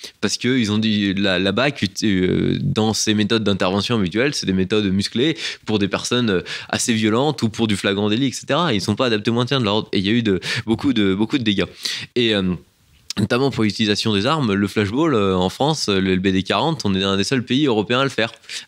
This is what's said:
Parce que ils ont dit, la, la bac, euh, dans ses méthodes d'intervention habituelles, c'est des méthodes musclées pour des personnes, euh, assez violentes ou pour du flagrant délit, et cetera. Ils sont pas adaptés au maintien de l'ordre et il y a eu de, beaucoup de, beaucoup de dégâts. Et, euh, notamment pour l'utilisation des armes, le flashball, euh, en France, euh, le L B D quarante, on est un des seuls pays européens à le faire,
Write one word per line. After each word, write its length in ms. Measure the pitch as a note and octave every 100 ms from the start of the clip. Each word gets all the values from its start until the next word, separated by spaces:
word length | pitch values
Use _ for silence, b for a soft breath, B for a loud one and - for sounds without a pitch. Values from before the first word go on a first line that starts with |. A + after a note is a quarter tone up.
| B -
Parce 160 | G#2 -
que 220 | A#2+ C3
ils 140 | G#2
ont 60 | G#2+
dit, 360 | A2 G#2 G2
la, 240 | F#2+ G2+ F2+
la 140 | G2
bac, 300 | G2+ C#3+ - G2 -
euh, 560 | G#2+ F#2+ F#2 F2+ F2+ F#2
dans 340 | F#2+ G#2+ A2
ses 200 | G#2 -
méthodes 300 | G#2+ G2+ A2+
d'intervention 520 | G2+ F#2+ F#2 G2 G2 A#2
habituelles, 380 | F2+ G2+ C#3+
c'est 100 | C#3+
des 80 | F#2+
méthodes 340 | F#2+ F#2 G#2+ G2+
musclées 520 | G2 G2 A2+ D3+ D3 B B
pour 140 | - G#2+
des 100 | G2+
personnes, 400 | G2 - B2 A#2
euh, 140 | F2+ B B B
assez 240 | G#2+ -
violentes 480 | A2 A2 A2+ D3 C#3+
ou 60 | A2
pour 180 | - A2+
du 80 | G2+
flagrant 340 | G#2 G2 G#2
délit, 160 | A2 C#3
et 60 |
cetera. 420 | - - C#3 E3+
Ils 60 | G#2
sont 140 | G2 G2+
pas 100 | C3
adaptés 240 | G#2+ G2+
au 40 |
maintien 260 | A#2 B2 C#3
de 40 |
l'ordre 240 | G#2 G#2+ -
et 60 | G#2
il 40 |
y 40 | F#2+
a 40 |
eu 120 | A#2+
de, 160 | A2+ F2+ B B G#2
beaucoup 260 | A2 C#3+
de, 220 | A#2 G2
beaucoup 240 | F#2+ G#2+ C#3+
de 60 |
dégâts. 220 | A2 F#2+ F2+ B B B B -
Et, 180 | A#2
euh, 200 | G2+ F#2 E2+ - _ _ _ - -
notamment 320 | G2+ A#2+ C3+
pour 140 | A2
l'utilisation 480 | G#2+ F#2+ G#2+ G#2 A2+
des 140 | G2+ A2+
armes, 260 | D#3+ A#2
le 140 | G2 G2+
flashball, 460 | - G2+ B2 E3
euh, 220 | A#2 G2 F#2
en 120 | F#2
France, 400 | - C#3+ D3+ -
euh, 120 | G2
le 120 | F#2+
L 80 | F#2
B 80 | G2
D 140 | F#2+
quarante, 400 | G2 G#2 C#3 D#3
on 100 | G#2
est 80 | F#2+
un 140 | G2 G2
des 80 |
seuls 200 | G2 C3+
pays 220 | - B2+ D3
européens 340 | A2 G2 B2
à 40 |
le 60 | C3+
faire, 220 | - A2+ - B B